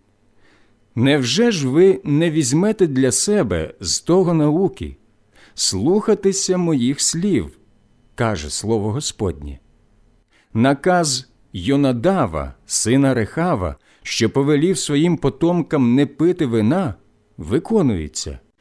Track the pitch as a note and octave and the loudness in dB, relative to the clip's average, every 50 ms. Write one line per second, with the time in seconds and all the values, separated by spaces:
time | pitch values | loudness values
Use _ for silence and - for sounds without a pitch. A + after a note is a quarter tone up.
0 | _ _ _ _ _ _ _ _ _ _ _ _ _ _ _ _ _ _ - A#2 | _ _ _ _ _ _ _ _ _ _ _ _ _ _ _ _ _ _ -4 0
1 | A#2 C3 D3 D3 B2+ A#2 B2+ F#3 A#3+ A#3+ G#3+ D#3+ C#3 B2+ C3 D#3+ F#3 G3 F#3 - | 2 2 2 2 0 0 0 0 2 2 0 0 -2 0 2 4 6 6 4 2
2 | - D3+ C#3+ D3 E3 F3 D3+ D#3+ D3 A#2 C3 D#3+ F#3+ G#3+ G#3+ - F#3+ D#3 C3+ B2+ | 0 0 0 2 2 0 0 0 0 2 2 2 2 2 2 2 0 0 2 2
3 | C3+ B2+ A#2+ - - G#3 G#3 G#3 D#3 G#2 F2+ E2 D#2 - - - - - - - | 2 2 2 0 0 0 0 0 0 0 -2 -4 -4 -6 -8 -10 -8 -6 -6 -4
4 | - - E3 F#3+ F#3 F3 E3+ D#3+ D3+ D3+ D3+ F3 G3 F3+ - - - C#2 C#2 - | -2 0 2 2 2 2 2 2 2 2 2 2 0 -2 -2 -4 -12 -12 -12 -14
5 | _ _ _ _ _ _ _ _ - - - - - - G2+ F#2 G#2+ D3+ F#3+ G#3 | _ _ _ _ _ _ _ _ -20 -18 -10 -6 -4 -2 -2 0 0 2 2 2
6 | G3+ - G#3 G3 - G3 F#3+ - - - F#3 F3+ F3 E3+ D#3 C3 A#2+ B2+ C#3+ - | 2 0 0 2 2 0 0 0 -2 -2 0 0 0 0 0 2 0 0 0 0
7 | - - - E3 F3+ G#3 F3 A#2 D#2+ C#2+ - _ _ _ _ _ _ _ _ _ | -2 -4 -2 -2 -2 0 0 0 -2 -4 -10 _ _ _ _ _ _ _ _ _
8 | _ _ _ - B2 A2+ G#2+ E2 D2 D2 - - - G#2 A2+ G#2+ G2 G#2+ G#2 C#3+ | _ _ _ -4 -2 -2 -2 -2 -6 -8 -8 -6 -4 -2 -2 0 0 -2 -4 -4
9 | D3 - - - A2 F2+ D2+ C#2 D2 C#2+ C2+ - _ _ _ _ _ _ _ _ | -6 -6 -6 -4 -4 -4 -4 -6 -10 -14 -14 -16 _ _ _ _ _ _ _ _
10 | _ _ _ _ _ _ _ _ _ _ - A2 A#2+ C3+ C#3+ C#3 - F#3 F3+ F3 | _ _ _ _ _ _ _ _ _ _ 0 2 2 2 2 2 2 2 2 2
11 | E3+ D3 B2+ B2+ C3 _ _ _ _ _ - F#2+ E2+ A2+ C#3 C#3+ C#3+ C3 B2 A#2 | 2 0 -2 -6 -8 _ _ _ _ _ -12 -8 -4 -2 0 2 2 0 0 0
12 | A2 F3+ G3 F3+ C3+ F#2 D#2+ D2+ C#2 C2+ - _ _ - - - - G#2+ B2 C#3 | 0 0 0 0 0 -2 -2 -6 -8 -8 -12 _ _ -8 -6 -4 0 2 2 2
13 | C#3 C3+ B2+ A#2+ G#2+ - - E3 E3 F#3 D#3+ G#2 F#2 D#2+ C#2+ - _ _ _ _ | 4 2 2 0 -2 -4 -4 -4 -2 -2 -2 -2 -2 -4 -6 -8 _ _ _ _
14 | - - - - A3 A3 - C#3 C#3 C#3+ D3+ C#3+ D#3 F#3 F#3 - - - D3 C#3+ | -12 -8 -4 -2 0 0 2 0 0 2 2 2 2 0 0 -2 -2 -2 0 0
15 | D#3+ F3 E3+ - - C3+ B2+ - E3 E3+ F3 F3 D3+ - D#3+ D3 B2+ A#2 A#2+ C#3 | 2 2 0 0 0 -2 -2 0 0 0 0 0 -2 -2 0 0 2 4 4 2
16 | C#3+ C3+ - - D#3 F3 F3 F3 D#3 B2 A2+ A2+ G#2 A2 D#3 F#3+ F#3+ C3 F2+ - | 2 0 0 0 0 0 0 0 -2 0 0 2 2 2 2 0 0 -4 -6 -10
17 | _ _ _ _ _ _ _ - D#2+ D#2 G#2 D#3+ - - A3+ G#3+ E3+ B2+ G#2+ E2+ | _ _ _ _ _ _ _ -14 -8 -4 -2 -2 -2 0 0 2 2 2 0 -2
18 | D#2 D2 - - - - C#2 - _ _ _ _ | -4 -8 -10 -10 -10 -10 -12 -14 _ _ _ _